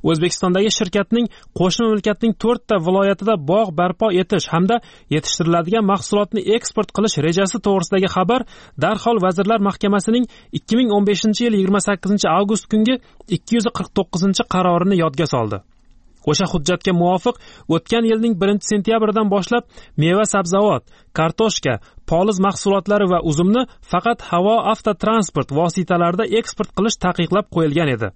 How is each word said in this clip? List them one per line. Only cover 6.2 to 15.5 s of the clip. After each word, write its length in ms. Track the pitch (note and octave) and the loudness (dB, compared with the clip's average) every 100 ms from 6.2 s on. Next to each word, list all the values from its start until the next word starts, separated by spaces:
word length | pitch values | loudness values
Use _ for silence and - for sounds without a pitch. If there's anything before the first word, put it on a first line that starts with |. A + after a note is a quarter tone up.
| G#3 A3 - | -2 -4 0
eksport 380 | A3+ - - G#3 | -2 -2 -6 -4
qilish 240 | - G#3+ D3+ | -2 -2 0
rejasi 340 | D3+ E3+ G3 - | -2 0 -2 -2
to'g'risidagi 440 | G#3 G3 E3+ F#3+ F#3 | 0 0 0 0 0
xabar 280 | F#3 F#3 B3 A#3+ - - - | 0 0 0 -4 -16 -20 -4
darhol 340 | D#3 G#3 A#3 A3+ | -2 0 0 2
Vazirlar 360 | F#3 F3+ G3 A3+ G3+ | 0 0 0 2 0
Mahkamasining 560 | - G#3 G3+ G3+ A#3+ A#3+ - - | 0 0 0 0 -2 -2 -8 -10
ikki 220 | - - A3+ | -10 -2 0
ming 120 | B3 | 2
o'n 120 | G#3 G3+ | 2 2
beshinchi 320 | G3+ A3 G#3 | 2 0 0
yil 120 | A#3+ G#3 | 0 2
yigirma 220 | F#3+ G3+ | 2 0
sakkizinchi 480 | G3+ G3 F#3+ G#3 F#3+ | 0 -4 -2 0 2
avgust 380 | E3 G3+ G#3+ - | 0 0 -2 -2
kungi 260 | G#3+ A3 B3+ _ - - | 0 0 -2 _ -20 -8
ikki 240 | E3+ - | -8 -2
yuz 120 | A#3+ A3 - | -2 -2 -6
qirq 140 | F3+ | -6
to'qqizinchi 480 | - F3+ F3+ G3 F#3 - | -4 -4 -2 -2 -2 -2
qarorini 480 | F#3 F3+ F3 F#3 F#3+ | 0 2 2 2 2
yodga 260 | D#3+ C#3 D#3+ | 0 0 -2
soldi. 320 | C3 A2 | 0 -2